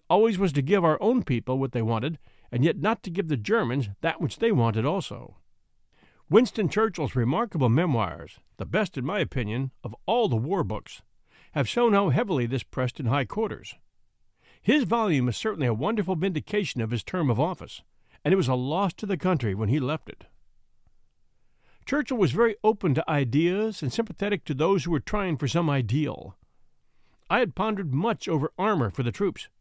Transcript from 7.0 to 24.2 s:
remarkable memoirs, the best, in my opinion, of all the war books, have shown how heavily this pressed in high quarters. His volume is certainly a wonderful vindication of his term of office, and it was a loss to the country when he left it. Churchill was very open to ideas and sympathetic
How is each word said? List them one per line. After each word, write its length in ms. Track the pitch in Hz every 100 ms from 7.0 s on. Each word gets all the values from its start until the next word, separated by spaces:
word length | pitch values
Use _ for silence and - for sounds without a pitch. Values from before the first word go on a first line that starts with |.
| 139 127
remarkable 520 | 120 165 233 165 127
memoirs, 720 | 120 175 120 95 78 78 - _ -
the 100 | 101
best, 320 | 202 202 143
in 80 | 127
my 140 | 202
opinion, 520 | 139 135 104 117 135 -
of 100 | 117 110 -
all 240 | 233 208
the 80 | 117
war 260 | 131 190
books, 380 | 107 107 - - - _ _ _ -
have 160 | 147 135
shown 240 | - 240
how 180 | 202 196
heavily 360 | 143 226 156 117
this 180 | 127
pressed 380 | - - 127 -
in 60 | 123
high 180 | 143 127
quarters. 500 | 196 220 78 - - _ _ _ _ _ _ _ _
His 240 | - 302 196
volume 440 | 233 220 147 123
is 80 | 110
certainly 300 | 220 196 127
a 60 |
wonderful 420 | 110 156 226 175 175
vindication 640 | 190 156 - 208 190 -
of 80 | 110
his 140 | 120
term 260 | - 180 151
of 100 | 110
office, 440 | 165 180 - - - _ _ _
and 100 | 147
it 40 | 196
was 100 | 131
a 80 | 127
loss 380 | 127 165 196
to 120 | - 202
the 120 | 180
country 360 | 180 175 117
when 160 | 98 107
he 100 | 143
left 300 | 131 156 -
it. 160 | - - - _ _ _ _ _ _ _ _ _ _ _ _ _ _ -
Churchill 320 | 285 277 247
was 140 | 170
very 240 | 147 233 208
open 320 | 214 220 180 135
to 120 | -
ideas 760 | 151 131 135 170 190 220 202
and 100 | 135
sympathetic 500 | - 226 170